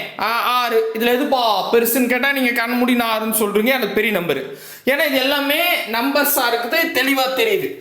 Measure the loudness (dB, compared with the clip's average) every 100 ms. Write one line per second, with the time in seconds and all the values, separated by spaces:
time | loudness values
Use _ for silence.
0 | -8 -6 -4 -2 0 0 0 0 0 0
1 | 2 2 2 0 2 0 2 2 2 2
2 | 2 2 0 0 0 0 -2 0 2 2
3 | 2 0 -2 0 0 2 2 0 0 0
4 | 0 0 0 -2 -4 -12 -16 -6 -2 0
5 | 2 0 0 0 0 0 0 0 -2 -2
6 | 0 0 0 0 0 0 0 -2 0 0
7 | 0 2 0 0 0 0 -2 -8